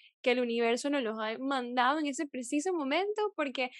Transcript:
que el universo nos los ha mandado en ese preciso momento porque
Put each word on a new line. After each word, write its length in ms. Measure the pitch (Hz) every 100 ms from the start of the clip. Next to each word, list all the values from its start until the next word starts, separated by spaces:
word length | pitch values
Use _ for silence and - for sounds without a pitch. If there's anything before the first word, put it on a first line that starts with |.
| - _
que 100 | 254
el 80 | 247
universo 480 | 240 233 233 233 285
nos 100 | 285
los 140 | 220 220
ha 180 | 214 240
mandado 600 | 269 262 240 247 247 311
en 60 | 285
ese 200 | 277 302
preciso 460 | 254 233 294 370
momento 600 | 349 269 320 403 427 415 311
porque 360 | 277 254 247